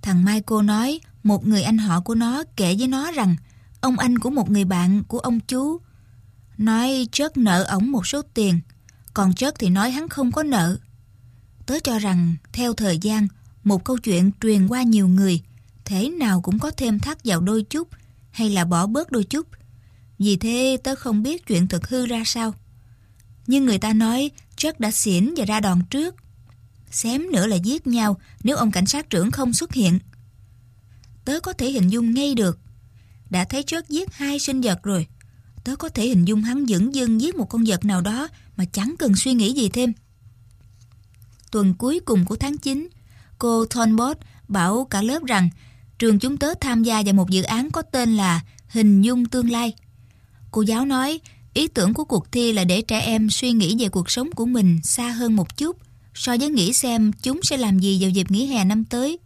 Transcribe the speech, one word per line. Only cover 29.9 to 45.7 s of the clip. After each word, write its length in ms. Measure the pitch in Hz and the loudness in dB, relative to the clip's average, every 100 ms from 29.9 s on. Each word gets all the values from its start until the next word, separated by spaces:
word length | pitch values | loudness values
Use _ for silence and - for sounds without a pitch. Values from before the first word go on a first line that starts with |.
| 180 - - - - - - - - - - - - | 2 -2 -20 -20 -20 -20 -20 -20 -20 -20 -20 -20 -14
Tớ 160 | - 302 | -6 -6
có 120 | - | -6
thể 180 | - 254 | -4 -4
hình 180 | 277 185 | 2 2
dung 260 | 226 233 | 2 0
ngay 200 | 240 285 | 0 0
được. 240 | 240 190 165 - - - - - - - | 0 0 -2 -12 -20 -20 -20 -20 -20 -6
Đã 140 | 180 | -4
thấy 180 | 185 262 | -2 -4
Chuck 260 | 277 330 330 | -6 -8 -6
giết 260 | 302 381 | -6 -6
hai 240 | - 277 285 | -6 -6 -4
sinh 220 | 277 262 | -4 -2
vật 220 | 247 175 | -2 -2
rồi. 240 | 202 190 160 - - - - - | -2 -4 -4 -12 -20 -20 -20 -12
Tớ 120 | - 269 | -10 -8
có 120 | 320 | -8
thể 180 | - 226 | -4 2
hình 180 | 208 | 4
dung 180 | 175 214 | 4 2
hắn 240 | 220 262 269 | 0 -2 0
dửng 280 | 180 226 | 2 0
dưng 260 | 277 240 220 | 0 0 2
giết 160 | 285 370 | 0 -2
một 80 | |
con 200 | 208 233 | -4 0
vật 200 | 226 175 | 2 2
nào 160 | 208 185 | 0 0
đó 280 | 180 233 311 - - - | -2 -4 -8 -12 -16 -6
mà 80 | |
chẳng 300 | 180 - 214 339 | -4 -2 -4 -2
cần 140 | 277 196 | 0 2
suy 180 | 262 | 2
nghĩ 180 | 247 208 | 2 2
gì 160 | 277 208 | 0 -2
thêm. 240 | 233 247 220 _ _ - - - - - - - - - - - - - | 0 -2 -2 _ _ -20 -20 -20 -20 -20 -20 -20 -20 -20 -20 -20 -20 -6
Tuần 240 | 220 190 | 0 2
cuối 260 | 180 247 330 | 2 -2 -2
cùng 240 | - 208 | 0 2
của 120 | 180 214 | 2 -2
tháng 220 | 277 294 | -4 -4
chín, 300 | 277 269 339 - - - - - | -4 -4 -6 -14 -20 -20 -20 -4
cô 260 | 240 226 226 | 0 0 0
Thornbot 520 | 247 226 220 247 302 - - - | 0 2 2 0 -4 -12 -20 -6
bảo 360 | 202 175 220 | -2 0 0
cả 180 | 262 196 | -2 -2
lớp 220 | 214 294 | -2 -4
rằng 240 | 269 208 175 - - | -2 2 2 -2 -20